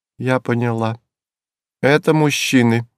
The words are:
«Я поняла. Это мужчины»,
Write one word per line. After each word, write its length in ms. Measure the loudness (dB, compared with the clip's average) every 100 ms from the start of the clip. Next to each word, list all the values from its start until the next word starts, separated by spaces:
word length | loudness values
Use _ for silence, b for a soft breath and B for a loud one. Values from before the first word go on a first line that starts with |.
| _ -10
«Я 220 | -4 -4
поняла. 600 | -2 -4 -2 -4 -6 -8 _ _ _ _ _ _ _ _
Это 320 | 0 2 2
мужчины», 760 | 2 0 -2 0 2 4 2 -4